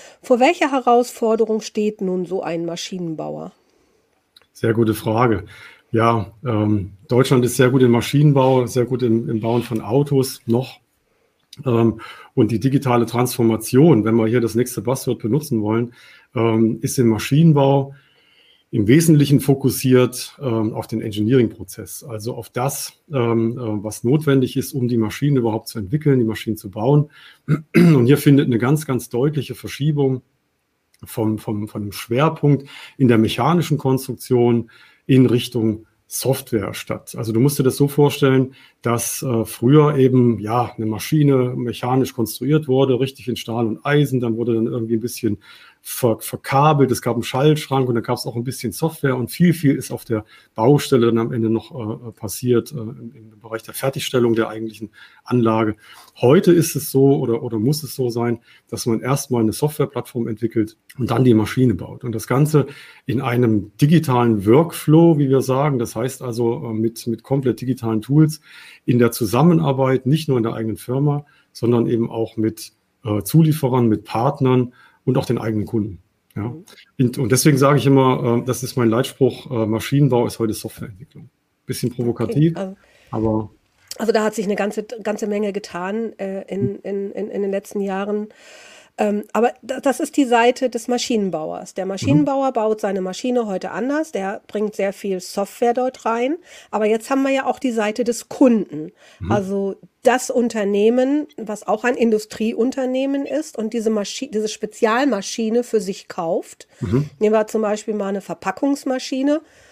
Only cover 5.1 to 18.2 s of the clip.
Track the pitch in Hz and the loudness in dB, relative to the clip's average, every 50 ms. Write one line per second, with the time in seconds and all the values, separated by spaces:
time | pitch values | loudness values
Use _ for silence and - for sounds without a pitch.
5.1 | 107 113 123 117 107 92 92 - - - - - - _ _ _ - 113 113 117 | 0 2 2 2 2 0 -4 -8 -16 -20 -20 -20 -20 _ _ _ -2 2 2 4
6.1 | 113 110 95 92 - - - 127 110 104 107 104 107 101 92 95 - - _ - | 2 2 -2 -6 -12 -10 -6 -4 -2 0 0 0 0 -2 -2 -6 -12 -18 _ 0
7.1 | 123 123 123 - 143 123 123 120 - - 127 127 131 135 127 120 117 117 110 - | 2 2 4 4 4 2 2 2 2 4 4 4 6 4 4 4 4 2 0 0
8.1 | - 143 147 151 139 139 131 131 131 127 123 110 - 127 120 123 131 120 123 117 | 2 4 4 4 6 4 4 4 4 2 0 0 -2 -2 -2 -2 -2 -2 0 0
9.1 | 113 113 117 117 120 110 107 113 120 120 117 - 110 110 101 101 113 139 143 143 | 0 0 0 -2 -4 -4 -2 -2 -2 -2 -2 -2 -6 -6 -4 0 0 0 2 2
10.1 | 143 135 127 - - - - 117 113 120 135 - - - _ _ _ _ _ _ | 2 0 0 0 -4 -10 -4 0 0 0 0 -4 -10 -20 _ _ _ _ _ _
11.1 | _ _ _ _ _ _ _ _ - - - 131 117 113 117 113 107 110 - - | _ _ _ _ _ _ _ _ -20 -8 -4 0 2 2 2 2 0 -2 -10 -18
12.1 | - - - - _ 135 117 101 113 101 110 135 135 139 143 127 120 120 117 107 | -20 -20 -20 -6 _ 0 0 0 0 0 0 0 0 0 2 2 2 2 2 0
13.1 | 117 120 123 123 - - 117 113 110 107 - - - 127 151 175 143 110 104 110 | 0 -2 -2 -2 0 0 2 2 2 0 -2 0 4 6 6 6 6 6 4 2
14.1 | 113 113 110 110 117 123 117 110 101 113 123 123 - 113 95 120 135 131 - 127 | 2 2 2 2 2 0 0 0 0 0 -2 -2 -4 -6 -4 -4 -4 -4 -2 -4
15.1 | 120 - - 107 117 151 151 - 123 110 104 104 110 117 123 120 - - - - | -4 -4 -2 -2 -2 -2 -2 -2 -2 -2 0 0 0 0 0 -2 -6 -14 -20 -20
16.1 | - - _ _ _ 123 117 113 110 113 113 110 - 110 - 117 - - 120 113 | -20 -20 _ _ _ 0 0 2 4 4 2 2 0 -2 -4 -4 -2 2 2 2
17.1 | 110 104 - - 139 147 165 165 151 143 135 135 139 139 135 139 - - _ _ | 2 0 -2 0 2 4 6 6 6 6 4 4 4 2 0 -2 -8 -16 _ _
18.1 | _ _ | _ _